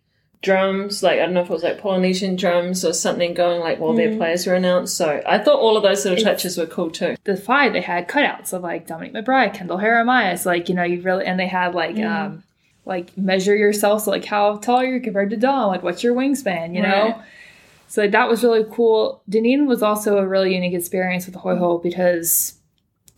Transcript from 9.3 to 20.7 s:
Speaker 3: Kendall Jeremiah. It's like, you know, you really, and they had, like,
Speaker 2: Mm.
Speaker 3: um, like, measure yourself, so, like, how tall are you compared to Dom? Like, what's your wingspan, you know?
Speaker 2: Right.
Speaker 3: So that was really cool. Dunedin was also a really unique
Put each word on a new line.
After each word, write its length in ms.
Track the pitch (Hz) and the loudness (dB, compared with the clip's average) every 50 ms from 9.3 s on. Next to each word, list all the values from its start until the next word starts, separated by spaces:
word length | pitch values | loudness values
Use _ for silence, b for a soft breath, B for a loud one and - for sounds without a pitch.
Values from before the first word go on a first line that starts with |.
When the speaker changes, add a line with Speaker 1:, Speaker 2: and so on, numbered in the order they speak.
| 262 269 240 202 196 | 2 2 2 0 -2
Speaker 3:
Kendall 240 | - 185 170 170 185 | -6 -8 -6 -4 -2
Jeremiah. 520 | 208 220 233 233 233 240 254 254 214 185 175 | 0 2 2 2 2 2 2 2 2 0 -2
It's 140 | 180 - | -2 -2
like, 220 | 185 175 175 170 - | 0 0 0 0 -2
you 60 | 180 | -2
know, 100 | 180 175 | 0 0
you 160 | 175 175 175 180 | 0 -2 -2 0
really, 220 | 185 185 190 - | -2 -2 0 -2
and 140 | - 185 185 | -2 -2 -2
they 80 | 185 185 | -2 -2
had, 260 | 185 180 180 180 175 | -2 -2 -2 0 0
like, 220 | 175 165 165 190 | -2 -4 -2 -2
Speaker 2:
Mm. 100 | 214 214 - | -4 -2 -2
Speaker 3:
um, 340 | 170 160 156 151 156 165 - _ _ _ _ _ _ _ _ | -2 -4 -4 -6 -8 -12 -18 _ _ _ _ _ _ _ _
like, 300 | - 190 180 175 - _ 190 | -8 -8 -8 -8 -10 _ -4
measure 360 | 196 190 185 196 185 202 202 | 0 0 2 2 2 2 4
yourself, 460 | 208 214 208 208 208 208 202 208 214 208 | 4 4 4 2 4 2 2 2 2 0
so, 80 | 208 - | -2 -2
like, 120 | 175 - | -2 -4
how 300 | - 214 208 202 208 208 208 | -2 0 2 2 2 0 0
tall 200 | 208 - 240 254 | 0 2 2 2
are 80 | 254 | 2
you 140 | 262 262 247 | 0 -2 -4
compared 300 | 254 226 185 196 202 202 | -4 -2 -2 -2 -2 0
to 60 | 233 | 0
Dom? 300 | 208 233 262 277 269 226 202 | 0 0 2 2 2 0 0
Like, 140 | 185 180 - | -2 -2 -4
what's 200 | 175 180 - - | -6 -6 -2 0
your 100 | 240 240 | 0 2
wingspan, 600 | 247 262 277 285 - - 202 180 165 165 170 175 | 2 2 0 0 0 -2 -4 -4 -4 -6 -6 -2
you 80 | 180 196 | -2 0
know? 60 | 185 | 2
Speaker 2:
Right. 280 | 196 196 214 226 226 226 B B B B B B B B B B B B B _ | 2 2 2 0 0 -4 B B B B B B B B B B B B B _
Speaker 3:
So 180 | - 214 208 196 | -2 0 2 4
that 200 | 208 214 247 220 | 4 4 4 4
was 140 | 233 214 240 | 2 2 4
really 200 | 240 226 220 220 220 | 4 4 4 2 0
cool. 520 | - - 240 226 220 220 220 - - - _ - | 0 2 4 4 4 4 2 0 -4 -8 _ -2
Dunedin 380 | 190 220 220 240 262 285 294 | -2 2 2 4 4 4 4
was 160 | 269 240 - 220 | 2 2 2 2
also 360 | 214 208 208 - 220 202 202 | 0 0 0 0 2 2 2
a 80 | 190 | 2
really 280 | 190 190 190 190 190 185 | 2 2 2 2 2 0
unique 180 | 180 180 180 | 0 0 -2